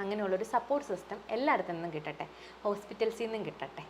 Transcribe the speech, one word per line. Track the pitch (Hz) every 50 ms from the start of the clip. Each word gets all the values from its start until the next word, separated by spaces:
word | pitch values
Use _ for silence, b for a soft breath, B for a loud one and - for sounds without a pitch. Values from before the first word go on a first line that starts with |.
അങ്ങനെയുള്ളൊരു | 202 196 208 214 208 190 185 185 220 - -
സപ്പോർട്ട് | 233 - - 277 285 285 -
സിസ്റ്റം | 196 175 - - 208 - - - 220
എല്ലായിടത്തു | 233 269 302 269 196 180 -
നിന്നും | 170 165 170 170 156
കിട്ടട്ടെ, | 151 151 156 147 - - B B B B B B B -
ഹോസ്പിറ്റൽസിൽ | 208 208 202 - - 214 - 226 220 220 - 233
നിന്നും | 220 220 220 185
കിട്ടട്ടെ. | 151 - - 135 139 - - 151 -